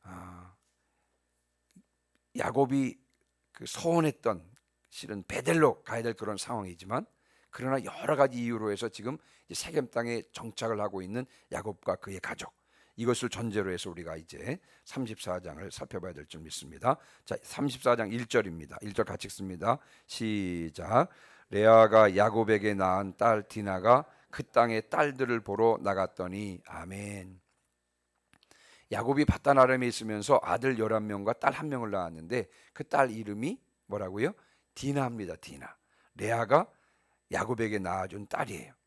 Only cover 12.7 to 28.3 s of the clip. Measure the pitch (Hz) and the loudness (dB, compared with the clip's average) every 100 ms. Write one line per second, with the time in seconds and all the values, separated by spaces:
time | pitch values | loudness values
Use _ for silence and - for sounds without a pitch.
12.7 | _ _ - 117 120 123 101 117 104 95 | _ _ -4 0 0 -2 -6 -4 -2 -2
13.7 | 90 98 85 82 80 80 - 98 165 _ | -4 -8 -12 -12 -12 -14 -14 -10 -10 _
14.7 | _ - - 123 110 104 90 90 73 98 | _ -14 -8 -8 -8 -8 -8 -8 -14 -14
15.7 | - - - 92 76 73 80 80 - 71 | -12 -10 -10 -10 -14 -16 -16 -14 -14 -14
16.7 | 73 120 147 - - - - - - 143 | -4 -2 -2 -4 -20 -10 -10 -10 -4 -4
17.7 | 127 127 120 107 117 120 123 98 85 71 | 0 2 2 2 -4 0 0 0 -6 -12
18.7 | - 107 98 107 - 98 - 98 90 95 | -12 -8 -4 -2 -4 -10 -10 -10 -4 -2
19.7 | 131 - - _ - 113 104 92 87 82 | -2 -4 -20 _ -6 -2 -2 -2 -2 -6
20.7 | 78 87 117 175 - - - _ 104 107 | -8 2 2 2 -4 -20 -20 _ 4 10
21.7 | 113 110 110 107 92 107 107 110 107 104 | 12 12 10 8 8 4 4 2 2 2
22.7 | 101 95 92 98 90 117 110 101 - 101 | 0 2 0 -2 0 2 2 -2 -6 -4
23.7 | 92 98 131 156 _ _ - 139 - 117 | 0 6 6 4 _ _ -12 0 4 4
24.7 | 113 - - 147 131 127 117 110 101 113 | 2 -2 0 0 2 0 0 -2 2 4
25.7 | 113 101 95 95 - 90 98 104 90 - | 4 0 0 -2 -4 -8 -6 -8 -10 -14
26.7 | 80 87 98 101 101 92 92 _ _ _ | -14 -12 -10 -10 -12 -14 -20 _ _ _
27.7 | _ _ _ _ _ _ | _ _ _ _ _ _